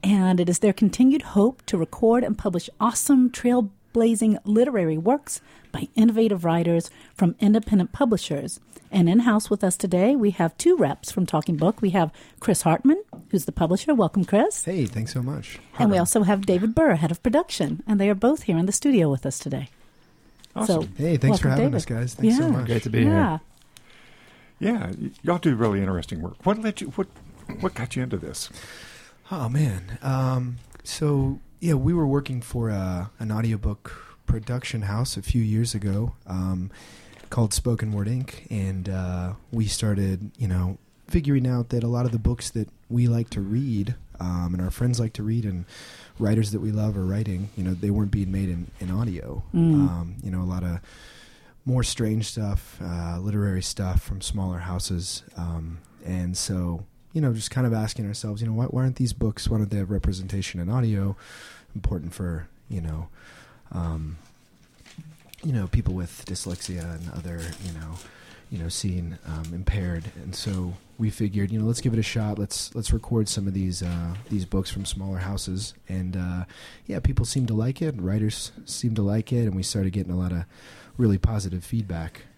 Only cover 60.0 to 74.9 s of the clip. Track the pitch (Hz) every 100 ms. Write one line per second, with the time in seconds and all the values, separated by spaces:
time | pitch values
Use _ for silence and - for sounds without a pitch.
60 | - 92 95 98 92 87 87 123 117 104
61 | 98 98 - - - - _ 104 - 92
62 | 80 - 90 82 85 - - 98 80 78
63 | 80 - - - - - - 92 82 80
64 | 78 82 - _ _ _ _ _ - -
65 | - - - - 160 120 92 - - 92
66 | 87 - - 92 - 87 - 90 85 82
67 | 87 - 87 85 82 78 95 80 78 85
68 | - - - - - 98 82 - 101 90
69 | 85 85 - 78 80 85 92 101 90 85
70 | 92 - 67 95 - 95 90 92 _ -
71 | 110 - 107 101 98 110 110 117 127 113
72 | 107 117 107 104 101 - - - 107 110
73 | - 117 107 - 98 95 95 90 90 87
74 | 85 92 120 104 92 95 92 - 98